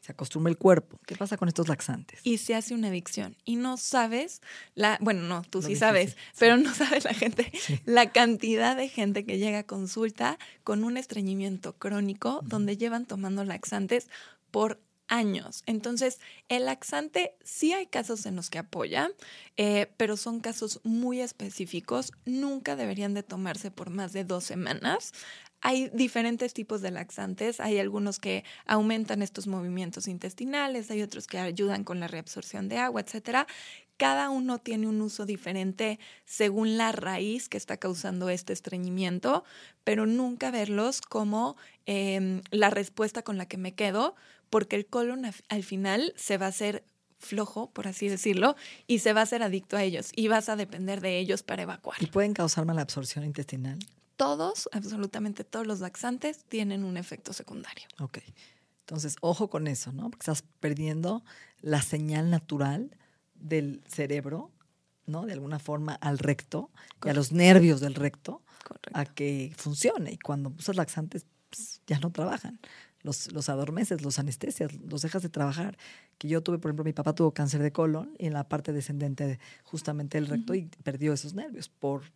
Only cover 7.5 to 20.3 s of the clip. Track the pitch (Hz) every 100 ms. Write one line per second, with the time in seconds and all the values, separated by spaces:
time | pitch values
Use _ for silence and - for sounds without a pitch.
7.5 | 339 - 143 - 240 233 247 240 220 220
8.5 | 220 233 262 269 254 202 202 208 196 214
9.5 | 208 208 196 190 220 220 214 240 311 -
10.5 | - - 208 226 247 254 214 190 196 196
11.5 | 185 175 - 202 202 202 196 233 277 240
12.5 | 220 202 202 233 233 247 196 190 196 196
13.5 | 185 - 208 196 247 - - - - _
14.5 | 208 214 214 _ _ _ 233 214 185 -
15.5 | - - 220 220 240 254 247 - - _
16.5 | 247 254 269 - 294 302 - 359 - -
17.5 | - 311 370 359 - 233 220 208 185 175
18.5 | - - 180 95 90 320 392 - - -
19.5 | - 208 208 - _ 220 208 233